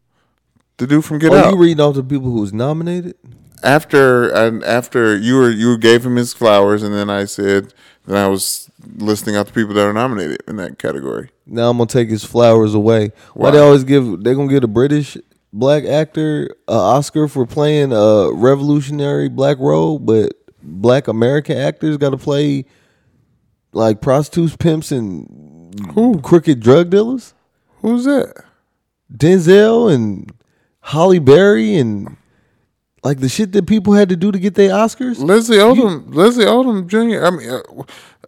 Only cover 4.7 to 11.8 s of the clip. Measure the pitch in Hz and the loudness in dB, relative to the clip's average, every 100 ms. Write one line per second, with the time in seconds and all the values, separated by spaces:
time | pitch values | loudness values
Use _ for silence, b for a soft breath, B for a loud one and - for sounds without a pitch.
4.7 | 120 123 123 110 104 117 135 123 107 120 | -4 -2 0 0 0 0 2 2 2 0
5.7 | 113 113 120 127 123 120 - 113 101 101 | 2 4 4 2 -4 -4 0 2 4 4
6.7 | 107 107 104 101 101 101 - 98 98 - | 0 -4 -6 -4 -4 -6 -4 -2 0 -2
7.7 | _ b b - 101 98 98 - - - | _ b b -6 -2 0 -2 -6 -10 -14
8.7 | _ - - 104 104 110 104 101 120 104 | _ -20 -8 -4 -4 -4 -4 -4 -4 -2
9.7 | 104 101 104 131 107 78 - - 104 87 | 0 0 0 -4 -4 -8 -10 -12 -12 -12
10.7 | - - 69 65 57 127 _ - 117 117 | -10 -8 -8 -8 -10 -12 _ -12 -4 -2
11.7 | 120 | -2